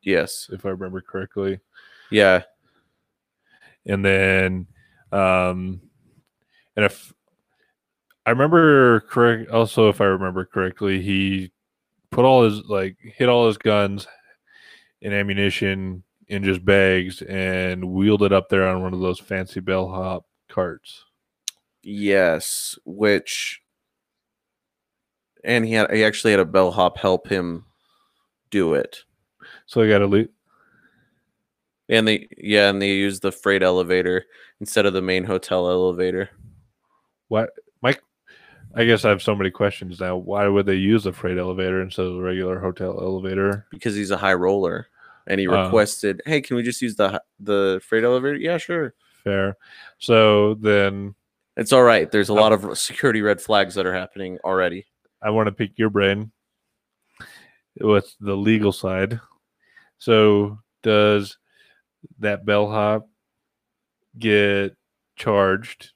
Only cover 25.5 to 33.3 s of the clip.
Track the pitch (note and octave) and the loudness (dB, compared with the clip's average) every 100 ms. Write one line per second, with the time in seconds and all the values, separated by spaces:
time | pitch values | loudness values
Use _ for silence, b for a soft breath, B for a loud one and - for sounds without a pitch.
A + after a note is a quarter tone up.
25.5 | A#2+ A2+ A2+ G#2+ A2 G#2+ G#2 A2+ G2+ F2 | -2 0 -2 0 2 2 2 2 2 2
26.5 | F#2+ F#2 F2 F2+ - G2 F#2 - G2 F2 | 2 2 2 0 2 -2 -2 -2 -6 -4
27.5 | E2+ - _ _ _ _ _ _ _ _ | -10 -14 _ _ _ _ _ _ _ _
28.5 | G#2 F2 D2+ - - _ _ _ _ B | -2 0 0 -4 -12 _ _ _ _ B
29.5 | B B - A2 G2+ G2+ G2 A2+ _ _ | B B 0 4 4 4 2 0 _ _
30.5 | _ _ _ _ _ _ _ _ _ _ | _ _ _ _ _ _ _ _ _ _
31.5 | _ _ _ _ A2+ A2 G#2+ - - G2+ | _ _ _ _ 0 2 0 -4 -16 0
32.5 | G#2 G2+ G2 G2 G2 G2 F#2+ G2 | 4 4 2 0 0 -2 -2 -6